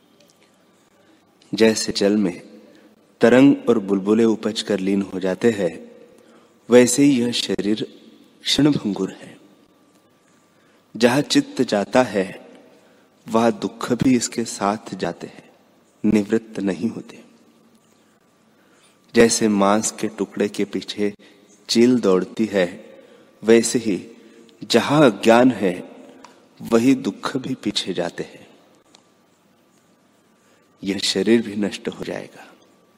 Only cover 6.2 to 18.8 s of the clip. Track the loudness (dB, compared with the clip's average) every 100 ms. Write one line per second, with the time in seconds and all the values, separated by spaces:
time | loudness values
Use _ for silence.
6.2 | _ -20 _ _ 4 6 6 4 4 4
7.2 | 0 -4 -4 -4 -2 -4 -6 -12 -20 -20
8.2 | _ _ -4 2 2 0 -4 -6 -6 -8
9.2 | -20 -20 _ _ _ _ _ _ _ _
10.2 | _ _ _ _ _ _ _ 0 2 2
11.2 | 0 0 0 -4 -2 -2 0 0 0 -2
12.2 | -4 -8 -20 -20 _ _ _ _ _ _
13.2 | -6 0 0 0 -6 -8 -6 -2 0 0
14.2 | -2 -8 -10 -6 -4 -4 -10 -8 -8 -8
15.2 | -16 -20 -20 _ _ _ _ _ 0 0
16.2 | 0 -4 -4 -8 -6 -4 -6 -8 -16 -20
17.2 | -20 _ _ _ _ _ _ _ _ _
18.2 | _ _ _ _ _ _